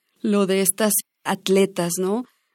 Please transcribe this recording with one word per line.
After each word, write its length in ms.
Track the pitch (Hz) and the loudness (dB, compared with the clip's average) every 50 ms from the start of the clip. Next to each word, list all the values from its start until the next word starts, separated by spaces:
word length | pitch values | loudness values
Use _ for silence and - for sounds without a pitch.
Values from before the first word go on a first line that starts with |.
| _ _ _ _ | _ _ _ _
lo 260 | - 226 202 202 202 | -2 0 2 2 2
de 140 | 185 190 190 | 2 2 0
estas 320 | 196 190 - - 220 214 202 - - _ _ _ - | 0 0 0 0 0 0 0 -2 -6 _ _ _ -6
atletas, 680 | - 196 185 - - 190 190 196 190 196 - 175 175 175 180 | -4 -4 -4 0 0 2 2 2 2 0 -4 -4 -4 -2 -4
¿no? 280 | 185 185 202 240 247 - _ _ _ _ _ | -4 -2 -2 -4 -6 -8 _ _ _ _ _